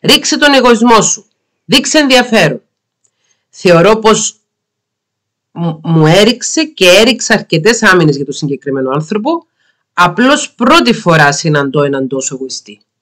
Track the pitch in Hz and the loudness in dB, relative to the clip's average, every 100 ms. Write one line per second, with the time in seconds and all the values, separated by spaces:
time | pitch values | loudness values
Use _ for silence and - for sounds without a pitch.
0 | - 285 - 277 294 269 247 233 240 226 | 0 -2 -2 0 2 2 2 2 4 4
1 | 175 - _ _ _ _ _ 277 - 311 | 2 -4 _ _ _ _ _ -2 0 -2
2 | 285 254 247 220 165 - _ _ _ _ | 2 2 2 0 0 -2 _ _ _ _
3 | _ _ _ _ _ - 185 170 180 220 | _ _ _ _ _ -4 2 4 4 2
4 | 220 214 - - _ _ _ _ _ _ | 2 0 -2 -10 _ _ _ _ _ _
5 | _ _ _ _ _ - 170 160 - 165 | _ _ _ _ _ -6 -6 -6 -2 2
6 | 156 175 214 240 - - 311 - - 185 | 4 4 2 0 -6 -4 -6 0 2 4
7 | 226 220 - 214 - 165 170 233 214 180 | 2 -2 -2 -4 -2 -2 -2 0 2 2
8 | 160 135 139 139 147 135 - 135 131 139 | 2 0 -6 -8 -8 -8 -6 -6 -4 -6
9 | 156 214 233 339 _ _ _ _ _ - | -6 -6 -4 -6 _ _ _ _ _ -2
10 | 175 160 247 285 - _ 247 330 240 226 | -2 0 0 0 -4 _ 0 2 2 -2
11 | 180 160 143 147 165 147 139 147 143 139 | 0 2 2 0 -2 -2 -2 -2 -2 -2
12 | 135 135 131 131 131 - - 104 _ _ | -4 -6 -8 -10 -12 -14 -18 -20 _ _